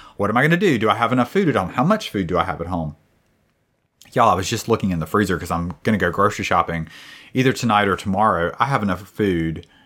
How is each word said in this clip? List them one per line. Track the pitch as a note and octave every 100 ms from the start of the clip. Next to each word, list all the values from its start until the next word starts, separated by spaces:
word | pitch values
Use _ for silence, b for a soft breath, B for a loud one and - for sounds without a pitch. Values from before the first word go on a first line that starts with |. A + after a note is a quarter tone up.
| B -
what | G2+
am | A2+
I |
gonna | D3 F3
do? | G3 B2
Do | G#2+
I | G2
have | A2+
enough | B2+ A#2+
food | F#3+ F#3+
at |
home? | A2+ F#2
How | -
much | D3 G#3+ -
food | G#2 F2
do | F2
I |
have | E2 D#2
at | E2
home? | F2+ D#2+ D2 _ _ _ _ _ _ _ _ _ _ -
Y'all, | B2 A#2
I |
was | F#2 F#2+
just | A2+ -
looking | A2+ G2+
in | F2
the | D#2
freezer | G#2 G2+ F2
'cause | E2+
I'm | F2 E2+ -
gonna | - G#2+
go | F2+
grocery | E2+ G2+ -
shopping | G2 F2+ E2+ E2 D#2+ B B B B
either | B2+ C3
tonight | B2 A#2+ G#2 G2+
or | F#2
tomorrow. | G#2 F#2+ G#2+ F2+ E2+ -
I | A#2+
have | C#3
enough | G#2 F2+
food | G2 - G#2 F2 E2 D#2+ - b